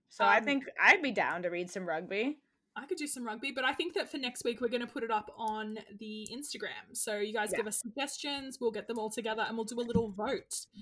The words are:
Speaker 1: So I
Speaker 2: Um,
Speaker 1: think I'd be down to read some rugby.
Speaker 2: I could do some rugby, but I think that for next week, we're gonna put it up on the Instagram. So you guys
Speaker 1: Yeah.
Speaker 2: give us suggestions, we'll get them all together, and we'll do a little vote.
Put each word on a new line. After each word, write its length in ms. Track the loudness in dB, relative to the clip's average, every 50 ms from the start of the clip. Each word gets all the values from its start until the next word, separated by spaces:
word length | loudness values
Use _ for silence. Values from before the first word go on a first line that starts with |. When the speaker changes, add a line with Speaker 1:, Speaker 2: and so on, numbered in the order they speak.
| _ _
Speaker 1:
So 140 | 0 6 8
I 140 | 8 8
Speaker 2:
Um, 80 | 8 8
Speaker 1:
think 180 | 4 2 2 0 -2 2 8
I'd 220 | 8 8 8 8
be 100 | 6 2
down 320 | 2 4 2 2 2 0 0
to 60 | 0
read 220 | 0 -2 -2 -4
some 140 | -4 -4 -2
rugby. 520 | -2 -2 -2 -2 -2 -2 0 0 0 -2 -4 _ _ _ _ _ _ -14
Speaker 2:
I 100 | -12 -6
could 100 | -4 -4
do 80 | -4 -2
some 160 | -4 -4 -6 -6
rugby, 260 | -6 -6 -6 -6 -4
but 120 | -2 0 2
I 100 | 2 2
think 200 | 0 -2 -2 -2
that 160 | -2 -2 -2
for 80 | -4
next 260 | -4 -4 -4 -4 -2 -2
week, 160 | -2 0 0
we're 80 | 0
gonna 200 | 0 0 -2 -2
put 160 | -4 -4 -4 -2
it 80 | 0
up 200 | 0 0 -2 -4 -8
on 400 | -4 -2 -2 -2 -2 -4 -6 -8 -10 -12 -14 -14 -12
the 280 | -10 -10 -8 -10 -10 -10
Instagram. 640 | -10 -8 -8 -8 -6 -6 -6 -8 -8 -10 -12 -10 -8
So 240 | -4 -4 -2 -2 -2
you 120 | -2 0 0
guys 180 | 0 0 0
Speaker 1:
Yeah. 60 | 0
Speaker 2:
give 100 | -2 -2
us 120 | -2 -2 -4
suggestions, 800 | -4 -4 -4 -4 -4 -4 -4 -6 -6 -6 -4 -6 -6 -8 -4 -2
we'll 120 | 0 0
get 160 | 0 -2 -4
them 100 | -4 -4
all 140 | -4 -4 -4
together, 320 | -4 -4 -2 -2 0 0 0
and 120 | 0 -2
we'll 100 | -2 -4
do 140 | -2 -4 -4
a 20 |
little 280 | 0 2 4 4 4 2
vote. 560 | -2 -2 -2 0 -2 -2 -4 -6 -6 -6 -8 -10 -14 -18